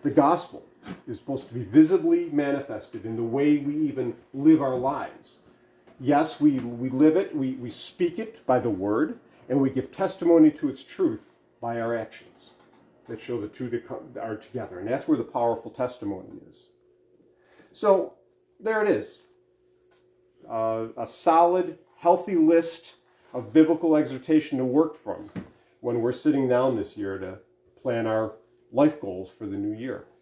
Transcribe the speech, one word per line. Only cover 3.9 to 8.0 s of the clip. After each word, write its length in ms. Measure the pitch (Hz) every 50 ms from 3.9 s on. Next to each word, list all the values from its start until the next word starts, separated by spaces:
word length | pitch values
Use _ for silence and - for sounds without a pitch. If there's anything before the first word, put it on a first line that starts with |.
| 131 131 123 117 - - - _ -
live 300 | 135 139 156 160 143 139
our 140 | 135 127 123
lives. 640 | 123 135 143 131 104 - - - - - - _ _ _ _ _ _ _ _ _ _ _ - _
Yes, 400 | 135 127 147 143 156 156 - -
we, 200 | 147 151 139 127
we 300 | 117 120 120 117 123 131
live 280 | 127 131 147 156 156 180
it, 180 | 202 - -
we, 200 | 151 135 131 131
we 140 | 127 120 120
speak 480 | 110 - - - - _